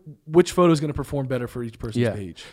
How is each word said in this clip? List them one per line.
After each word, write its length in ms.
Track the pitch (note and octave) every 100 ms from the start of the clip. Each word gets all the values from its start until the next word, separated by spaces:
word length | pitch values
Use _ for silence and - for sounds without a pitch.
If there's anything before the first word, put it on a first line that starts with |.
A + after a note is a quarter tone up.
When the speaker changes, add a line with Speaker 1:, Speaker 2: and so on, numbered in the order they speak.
| - C#3+ -
Speaker 1:
which 260 | E3 F3
photo 220 | - F3
is 60 | D#3
gonna 140 | D3+ D3
perform 320 | C#3 C#3+ C3
better 200 | B2+ A#2+
for 140 | B2
each 160 | A#2 A2
person's 200 | A#2 A#2
Speaker 2:
Yeah. 120 | A#2+ G2+
Speaker 1:
page. 280 | F#2 - -